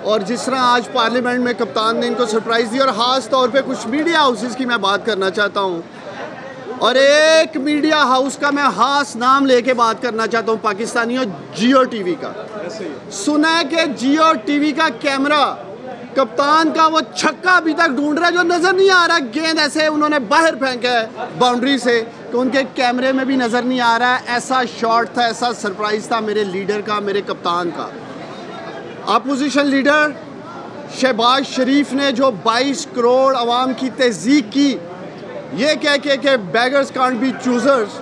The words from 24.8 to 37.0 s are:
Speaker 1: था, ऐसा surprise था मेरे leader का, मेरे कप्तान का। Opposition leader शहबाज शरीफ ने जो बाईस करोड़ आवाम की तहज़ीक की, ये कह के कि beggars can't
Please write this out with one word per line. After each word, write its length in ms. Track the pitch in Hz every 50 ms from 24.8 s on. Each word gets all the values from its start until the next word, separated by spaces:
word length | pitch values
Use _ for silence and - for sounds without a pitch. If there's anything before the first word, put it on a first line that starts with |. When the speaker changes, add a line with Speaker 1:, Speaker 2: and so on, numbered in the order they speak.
| 226 226 226 233 233 - - 247
Speaker 1:
था, 80 | 240 233
ऐसा 240 | 220 - 240 240
surprise 580 | 233 - - 208 190 202 214 208 214 220 - -
था 80 | 233 226
मेरे 240 | 220 214 202 214 208
leader 380 | 196 175 196 196 180 208 208
का, 180 | 196 214 208 208
मेरे 200 | 208 196 196 202
कप्तान 500 | 190 - 170 151 - 180 175 175 175 175
का। 200 | 147 139 117 98 90 - - - - - - - - - - - - - - - - - - - - - - - 202
Opposition 520 | 233 220 262 285 247 285 285 - 285 285
leader 480 | 285 269 277 247 277 294 302 302 302 269 - - - - - - - - - - - - - - - - -
शहबाज 440 | 262 254 247 208 226 240 254 277 269
शरीफ 480 | - - 262 254 240 277 285 277 -
ने 180 | 247 269 285 277
जो 180 | 247 214 277 269 220 170 -
बाईस 420 | 226 226 240 269 277 262 - - - -
करोड़ 420 | 247 233 240 247 262 269 269 269
आवाम 380 | 247 240 233 240 247 254 262 247
की 160 | - 262 254
तहज़ीक 600 | - - 254 247 214 156 165 240 285 302 226 214
की, 200 | - 277 285 277 240 170 - - - - - - - - - - - - - - 127
ये 180 | 160 165 202 202
कह 200 | - 302 294 285
के 200 | 277 285 294 277
कि 200 | 254 214 277 269 247 196 175
beggars 380 | 156 226 240 254 277 277 277 277
can't 300 | - 254